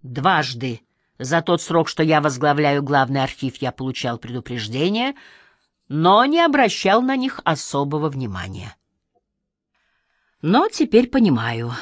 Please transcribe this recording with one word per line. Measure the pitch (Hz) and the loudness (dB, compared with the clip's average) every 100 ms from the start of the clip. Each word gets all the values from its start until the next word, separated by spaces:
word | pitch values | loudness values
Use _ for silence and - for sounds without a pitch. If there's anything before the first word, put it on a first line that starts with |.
Дважды | 131 123 156 170 127 120 127 110 _ _ _ _ | -10 -2 0 2 -2 -6 -8 -8 _ _ _ _
за | 131 165 | -2 -2
тот | 160 170 | 0 -2
срок, | - 165 156 | 2 0 0
что | - | -2
я | 160 156 | 2 2
возглавляю | 147 127 147 143 147 143 | 2 0 0 2 2 0
главный | 139 143 131 139 | 0 0 2 -2
архив, | 131 - 135 - | -4 -4 -8 -6
я | 131 | -8
получал | - 131 127 127 117 | -6 -8 -6 -6 -6
предупреждения, | 120 123 117 123 107 123 175 214 262 277 - - _ _ _ _ _ | -10 -12 -8 -10 -6 -2 0 0 -4 -6 -20 -20 _ _ _ _ _
но | 147 170 208 269 | 0 4 6 4
не | 330 | 4
обращал | 339 277 226 - 220 214 | 4 4 2 2 2 2
на | 254 269 | 2 0
них | 262 - | -2 -4
особого | - 147 - 139 143 151 151 | -4 -4 -4 -4 -2 -2 -4
внимания. | 135 123 92 92 92 90 - _ _ _ _ _ _ _ _ _ _ _ _ _ _ _ _ | -4 -6 -8 -10 -12 -14 -18 _ _ _ _ _ _ _ _ _ _ _ _ _ _ _ _
Но | 151 233 415 | 2 2 2
теперь | - 302 220 247 | 0 4 4 4
понимаю | 269 214 120 117 117 117 120 | 4 4 2 -2 -4 -6 -8